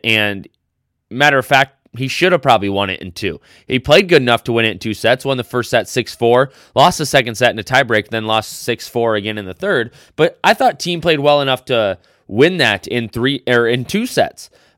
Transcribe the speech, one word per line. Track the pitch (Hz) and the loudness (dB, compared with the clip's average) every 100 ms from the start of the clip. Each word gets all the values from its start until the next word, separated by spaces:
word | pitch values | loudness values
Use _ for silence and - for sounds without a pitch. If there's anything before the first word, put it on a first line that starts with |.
| 113 | 0
and | 110 104 98 - _ _ _ _ _ _ | 0 0 -4 -12 _ _ _ _ _ _
matter | 120 147 135 | 0 2 2
of | - | 2
fact, | 135 139 _ _ 117 | 2 2 _ _ -10
he | 135 | -8
should | - 180 | -2 0
have | 175 | 2
probably | 139 110 98 | 2 2 0
won | 98 98 | -2 -4
it | 90 | -6
in | 90 | -12
two. | - 98 - _ _ - | -8 -8 -8 _ _ -6
He | 127 | -4
played | 143 165 185 | 2 2 4
good | 156 | 2
enough | 120 117 | 4 0
to | - | 0
win | 117 110 | 0 -2
it | |
in | 90 | -4
two | 110 | -8
sets, | 104 113 127 | -2 0 0
won | 135 131 | -2 -4
the | - | -4
first | 123 110 | -6 -2
set | 117 - | -2 -2
six | 131 110 | -4 -6
four, | - 117 123 139 - _ 123 | -2 2 4 2 -6 _ 2
lost | 165 165 | 2 2
the | 147 | 0
second | 143 117 107 | 0 0 0
set | 120 | 0
in | 104 | 0
a | |
tiebreak, | - 131 120 107 104 | 0 0 2 0 -2
then | 113 110 | -4 -2
lost | 110 - - | -2 -4 -8
six | - 117 - | -6 -6 -6
four | 123 117 107 | -2 -2 -2
again | 104 107 | -4 -8
in | 95 | -10
the | |
third. | 90 196 147 113 - _ - | -8 -2 -2 -4 -10 _ -2
But | 165 - | -2 0
I | 190 | 0
thought | 214 254 143 | 2 0 0
Thiem | 175 170 | -4 -4
played | 170 151 | 0 2
well | 147 147 | 2 2
enough | 135 127 - | 2 -2 -2
to | 120 101 90 _ _ - | 0 0 -4 _ _ -4
win | 104 165 180 | 2 2 4
that | 120 98 - | 0 0 -4
in | 120 113 | -6 -6
three, | 117 131 139 - | -4 -4 -4 0
or | 120 117 | 0 2
in | 123 120 | -2 -2
two | 208 240 | -4 -2
sets. | - 90 - - _ _ | -2 -4 -6 -20 _ _